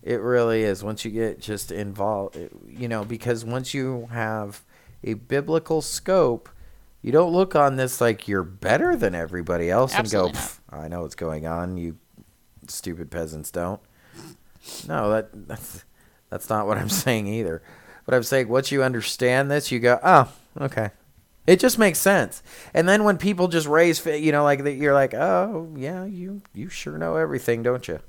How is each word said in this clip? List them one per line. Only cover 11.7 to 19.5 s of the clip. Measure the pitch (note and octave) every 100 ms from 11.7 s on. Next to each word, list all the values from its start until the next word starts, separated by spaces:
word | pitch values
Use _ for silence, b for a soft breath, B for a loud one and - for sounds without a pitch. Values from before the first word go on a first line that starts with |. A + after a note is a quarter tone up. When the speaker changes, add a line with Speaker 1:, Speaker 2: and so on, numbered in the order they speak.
| F#2
Speaker 1:
You | E2+ E2 _ _ _ _ _ _ -
stupid | - - E2+ D2+
peasants | E2 E2 D#2 D2+
don't." | F2+ F2 G2+ _ B B B D3+ - _ - - - -
No, | D#3 G#2+
that, | A2 G#2+ G#2+ G#2
that's, | - - - - b b b _
that's | F#2 -
not | G#2+ G2+
what | G#2
I'm | G#2
<laughs> | G#2
saying | C3 A#2 G2+
either. | A2 G2+ D#2+ B B B B -
But |
I'm | B2+
saying | A2+ C3+ A#2+
once | B2 C3+
you | C#3
understand | C3 A#2+ G#2+ - B2+ B2+ C#3